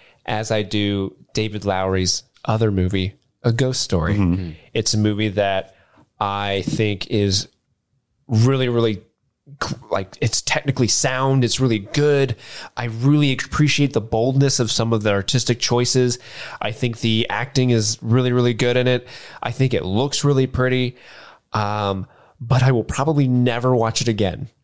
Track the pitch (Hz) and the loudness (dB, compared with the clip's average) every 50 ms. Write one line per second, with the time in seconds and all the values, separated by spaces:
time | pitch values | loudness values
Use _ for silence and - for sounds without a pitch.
0 | - - _ _ _ - - 107 110 - 113 107 107 - - 107 104 101 101 101 | -20 -20 _ _ _ -6 -4 -4 -2 -2 -2 -2 -2 -2 -2 -2 0 0 0 -2
1 | 98 95 - _ - _ - - 107 107 107 107 95 101 95 92 95 95 95 95 | -2 -4 -8 _ -20 _ -4 -4 -4 -4 -6 -6 -4 -2 -2 0 0 0 0 0
2 | 92 92 - - - _ _ _ - - 110 110 113 110 101 95 92 92 92 95 | 0 0 -2 -4 -8 _ _ _ -6 -4 0 0 0 2 2 2 0 0 0 -2
3 | 92 92 - _ _ _ _ _ - 123 120 113 143 127 131 - - - - 90 | -2 -4 -6 _ _ _ _ _ -2 -2 0 2 0 0 0 -2 -2 -2 0 0
4 | 80 101 104 104 98 87 87 92 92 85 78 - - - - 117 107 - - 107 | 0 0 0 2 2 2 0 0 -4 -8 -12 -14 -20 -6 -6 -4 -2 0 0 2
5 | 107 107 107 101 107 107 95 101 101 98 98 95 92 - - _ _ _ _ _ | 2 0 0 0 -2 -2 0 0 0 2 0 -2 -4 -6 -14 _ _ _ _ _
6 | _ _ _ _ 107 101 101 101 101 101 98 98 92 - - - 110 107 101 95 | _ _ _ _ -4 -2 -2 -2 -2 -2 -2 -2 -2 -2 -2 0 0 -2 -2 -4
7 | - - - 107 101 101 95 101 - - _ _ _ _ _ _ _ _ _ _ | -6 -4 0 0 2 2 0 -2 -4 -6 _ _ _ _ _ _ _ _ _ _
8 | _ _ _ _ _ - - 110 113 127 135 131 131 123 120 117 117 113 107 98 | _ _ _ _ _ -2 0 2 4 4 2 2 0 0 2 2 2 0 0 -4
9 | - _ _ _ _ _ _ _ _ - 139 - - - - 120 - 107 - 98 | -8 _ _ _ _ _ _ _ _ -20 -12 -10 -8 -8 -8 -10 -6 -4 -4 -4
10 | 98 - - - - 113 - - - - - - - 139 135 - 127 107 - - | -4 -6 -6 -4 -2 -2 -2 -2 -2 -2 -4 -2 -2 -2 0 0 0 0 2 0
11 | - 131 131 131 135 135 135 135 123 117 - - 131 127 113 107 98 - - 143 | 0 0 0 0 0 2 2 2 2 2 2 0 2 2 2 0 -2 -4 -2 0
12 | 147 151 143 139 139 127 113 - - - - - - - - - 120 120 113 113 | 2 4 4 2 2 0 -2 -6 -10 -16 -18 -18 -18 -14 -10 -8 -8 -6 -6 0
13 | 120 139 147 147 147 139 131 - - - - - 151 147 - - 143 139 - 123 | 2 4 4 4 4 2 2 0 -4 -4 0 2 2 2 4 2 0 0 0 -2
14 | 107 - - 110 113 131 131 135 139 135 131 - 123 107 - - 117 113 113 110 | -4 -2 -2 0 0 2 2 4 2 2 2 0 0 0 0 0 0 0 0 0
15 | 104 107 101 98 95 - - 127 113 - 123 - - - 120 120 123 120 - 131 | 2 2 0 0 0 0 0 0 0 0 -2 -2 -2 0 0 0 0 2 2 2
16 | 127 123 120 - - - - - - - - - - 107 110 - - 123 113 - | 2 2 0 -4 -8 -16 -18 -16 -16 -16 -12 -8 -8 -8 -4 -4 -4 -4 -4 -2
17 | - 113 110 110 113 - - 104 120 131 - 135 127 127 120 113 107 107 110 - | 0 0 2 0 0 -2 -2 -4 -6 -2 0 0 2 4 2 2 2 0 -4 -4
18 | - 113 113 127 127 127 123 123 123 123 120 104 123 120 123 127 123 127 127 127 | -2 0 2 2 2 2 2 2 2 2 0 0 0 2 2 2 2 2 0 0
19 | 123 - - - - - - - - - 120 - 135 127 120 92 - 92 95 107 | -2 -8 -16 -20 -20 -20 -16 -10 -10 -8 -2 0 0 0 0 -2 -2 -2 0 0
20 | 131 147 143 - - 143 143 131 131 131 131 127 127 127 127 127 127 123 127 - | 0 0 -2 0 0 2 2 2 2 0 0 0 0 0 2 0 0 -2 -4 -10
21 | - - - - - - - _ _ _ - 110 107 101 104 104 104 101 98 95 | -18 -20 -20 -20 -20 -20 -20 _ _ _ -4 -4 -2 -2 -2 -2 -2 -2 -2 -2
22 | 92 - _ _ - _ _ _ 131 117 131 123 123 135 131 117 107 - - - | -6 -10 _ _ -20 _ _ _ -4 0 2 4 4 4 4 2 0 -2 -4 -2
23 | 139 151 156 143 143 127 123 123 123 123 117 120 120 127 127 120 113 113 110 - | -2 0 2 2 2 2 2 2 2 2 0 0 0 2 2 2 2 0 0 -2
24 | - 120 110 101 107 95 82 - - - - _ | -2 -2 0 0 0 -2 -2 -4 -10 -14 -16 _